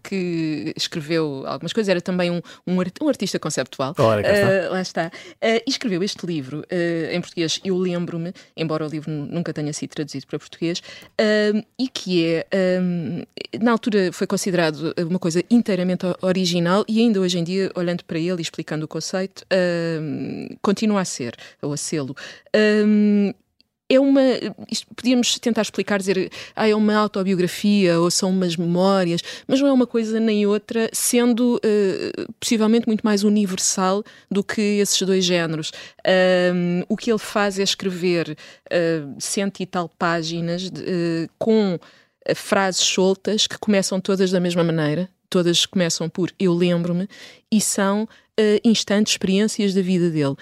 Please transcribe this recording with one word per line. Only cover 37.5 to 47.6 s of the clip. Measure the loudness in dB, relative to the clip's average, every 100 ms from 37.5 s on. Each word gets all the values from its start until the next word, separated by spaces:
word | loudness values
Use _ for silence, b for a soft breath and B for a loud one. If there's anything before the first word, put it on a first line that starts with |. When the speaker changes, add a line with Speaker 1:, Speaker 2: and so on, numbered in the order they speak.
| 0
Speaker 1:
é |
escrever, | -2 -2 -4 -2 0 0 -2 -8 b b -2
eh, | 0 2 0 -4 -8
cento | -6 -2 -4 -4
e | -6
tal | -6 -6 -4
páginas | -2 0 -2 -4 -4 -4 -6
de, | -8
eh, | -4 -2 -2 -2 -6 -4
com, | 0 2 2 -2 b b b b
eh, | -4
frases | -4 -2 0 0 0
soltas | 0 2 2 2 -2 -2 -2
que | -2
começam | 0 0 0 -2
todas | -2 0 2
da | 2
mesma | 0 2
maneira, | 2 0 0 -2 -4 _ _
todas | 0 2 2 0
começam | 0 0 -2 -4
por | -2 -4 0
"eu | 2
lembro-me" | 2 2 2 0 -2 -4 B B B _
e | 0